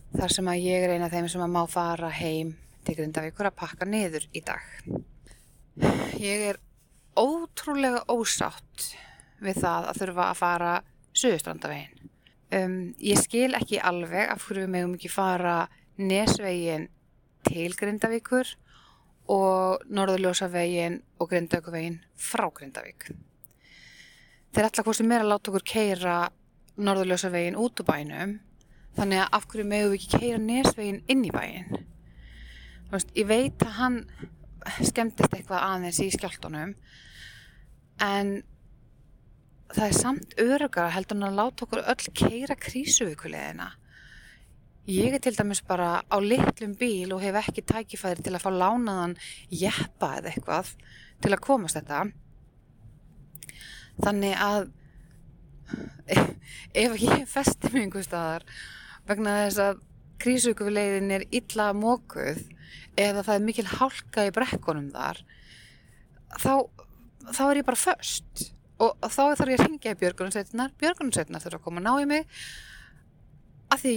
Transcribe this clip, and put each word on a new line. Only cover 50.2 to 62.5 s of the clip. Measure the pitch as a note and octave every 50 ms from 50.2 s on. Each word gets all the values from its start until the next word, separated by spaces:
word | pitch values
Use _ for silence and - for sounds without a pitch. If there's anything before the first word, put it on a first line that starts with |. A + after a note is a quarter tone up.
eða | - E3
eitthvað | - - - - - F3 F#3 - - - - - - - - - - - -
til | G3+ G3
að | -
komast | - - C4+ A3+ F3 D#3+ -
þetta. | D3+ D3 - D3 D3 G3 G3+ - - - - - - - - _ _ _ _ - - - - - - - - - - - - - - - - - - - - - - - - - -
Þannig | - G3+ G#3 G3+ G3+ G3 F#3 -
að | G3+ G3+ G#3 G#3 F#3 - - - - - - - - - - - - - - - - - - - - - -
<laughs> | - - - - - - - - - - - - - - - - - - - - G#3 A3
ef | A#3+ A3 F#3+
ég | A3+ - - D4+ C4
festi | - - C#4 C#4 - - - - -
mig | A#3 C4+ G#3 F#3+
einhvers | G#3 G3 F#3
staðar | - F#3 E3+ E3 D#3+ D#3+ E3 - - - - - - - - - - - - - -
vegna | G#3 G#3 A3 G#3 G#3 G#3
þess | G#3 G3+ G3+ G#3 G3
að | G3+ F#3+ - - - - - - - - -
Krýsuvíkurleiðin | - A#3+ B3+ B3 A#3+ A#3+ G#3+ - G3+ G#3 G#3 G#3 G3+ G3+ G3 F#3+ G3 G3 G3 G3
er | - - -
illa | B3 - - - G#3+ G#3 G#3 G3+
mokuð | G#3 G#3+ A#3 B3 B3 - - - - - C#3+ D#3 - - -